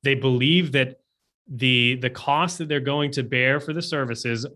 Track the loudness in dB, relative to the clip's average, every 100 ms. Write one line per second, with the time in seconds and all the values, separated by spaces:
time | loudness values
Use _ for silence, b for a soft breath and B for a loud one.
0 | 2 2 2 2 4 4 4 0 0 -4
1 | _ _ _ _ -16 0 2 4 2 0
2 | -4 -4 -2 0 0 -4 -4 -2 -2 -2
3 | -2 -4 -2 0 2 0 -2 -6 -4 -4
4 | -4 -4 -4 -4 -6